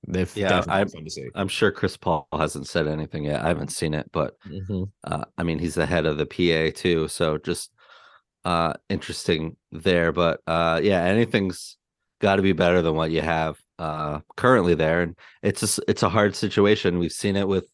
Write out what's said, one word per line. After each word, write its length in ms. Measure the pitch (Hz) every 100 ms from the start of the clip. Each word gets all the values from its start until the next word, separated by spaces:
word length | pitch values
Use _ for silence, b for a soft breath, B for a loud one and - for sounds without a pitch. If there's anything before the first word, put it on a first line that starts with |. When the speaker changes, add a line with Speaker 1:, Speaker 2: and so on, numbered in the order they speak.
| -
Speaker 1:
They've 240 | 90 90 -
Speaker 2:
Yeah, 120 | 98
Speaker 1:
definitely 320 | 90 90 98
Speaker 2:
I'm, 60 | 98
Speaker 1:
fun 140 | 78
to 60 | 78
see. 180 | - 64
Speaker 2:
I'm 140 | - 95
sure 220 | - 104
Chris 260 | - 95 -
Paul 320 | - 80 - 76
hasn't 300 | 76 73 69
said 200 | 87 76
anything 360 | 78 76 78
yet. 180 | 73 73
I 60 | 80
haven't 220 | 80 73
seen 220 | - 80
it, 160 | 76 -
but, 240 | - 73 - -
Speaker 1:
Mm-hmm. 380 | 98 95 95 92 _
Speaker 2:
uh, 200 | - 82 - -
I 40 |
mean, 140 | 85 80
he's 180 | 82 78
the 100 | 78
head 180 | 85
of 140 | 78 73
the 80 | 73
P 240 | - 87
A 200 | 82 80
too, 360 | - 92 85 78
so 300 | - 82 78
just, 320 | - 85 - _ B B B B _ _
uh, 300 | 90 85 82 - _
interesting 680 | 95 - - - 80 80 - _
there. 400 | - 85 87 85
But, 280 | 80 85 - -
uh, 340 | 82 85 82
yeah, 220 | 92 95
anything's 760 | 87 104 117 113 95 87 - - _ _ _ _
gotta 220 | 101 98
be 100 | 95
better 300 | 82 90 90
than 140 | 82 78
what 160 | 80
you 100 | 80
have, 360 | 78 82 80 78 _ -
uh, 420 | 82 76 76 73 - -
currently 380 | 127 127 87
there. 260 | 82 80 82
And 160 | 87 90 B B
it's 200 | 104 101
a 40 | 104
s-, 140 | - -
it's 140 | 101
a 80 | 107
hard 260 | 98 104 -
situation. 600 | 107 - 101 104 98 87
We've 120 | 85
seen 220 | - 104 98
it 120 | 98
with 180 | 95 -